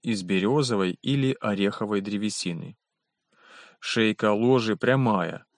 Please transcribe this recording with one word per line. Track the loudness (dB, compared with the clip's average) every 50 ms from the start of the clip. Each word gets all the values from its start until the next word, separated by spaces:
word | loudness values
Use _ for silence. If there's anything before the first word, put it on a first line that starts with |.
из | _ -4 -4 -4 -2
березовой | -2 0 2 2 2 2 2 2 0 0 0 0 0 -2 -4
или | -4 -2 0 0 0 0 -2 -2
ореховой | -2 -2 0 2 0 0 0 -2 -4 -2 -2 -4
древесины. | -2 -2 -4 -4 -4 -4 -6 -4 -6 -6 -6 -6 -10 -12 -16 _ _ _ _ _ _ _ _ _ _ _ _ _ _ -20 -20 -20 -20 -20 _ _
Шейка | -8 -4 0 2 2 2 2 _ 2 2
ложи | 2 4 4 4 4 2 2 0 -2 0
прямая | 0 0 2 2 2 2 2 0 0 -2 -6 -10 -14 _ _